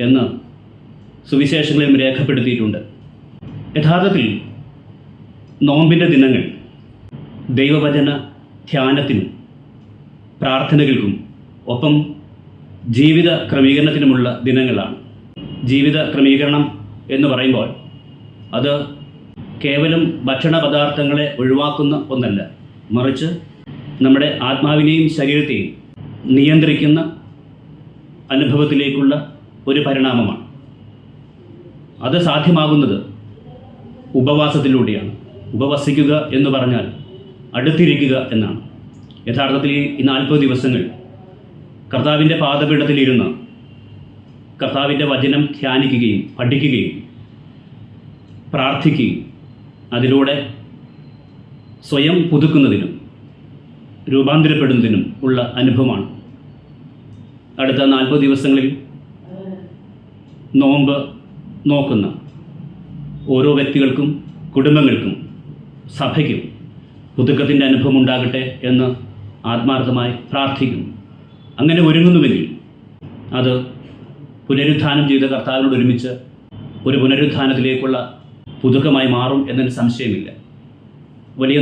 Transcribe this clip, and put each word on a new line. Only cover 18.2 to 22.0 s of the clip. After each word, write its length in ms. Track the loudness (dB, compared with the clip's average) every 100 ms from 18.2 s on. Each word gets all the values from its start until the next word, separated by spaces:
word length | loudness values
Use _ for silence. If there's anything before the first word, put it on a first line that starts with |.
| -20 -20 -8 -4
അത് 140 | -2 -2 -6 -14 -20 -20 -20 -20 -18 -8
കേവലം 380 | -4 0 2 2 0 -2 -4
ഭക്ഷണ 260 | -2 0 2
പദാർത്ഥങ്ങളെ 640 | 2 0 0 0 -2 0 -2 -2
ഒഴിവാക്കുന്ന 540 | 0 2 0 0 0 -2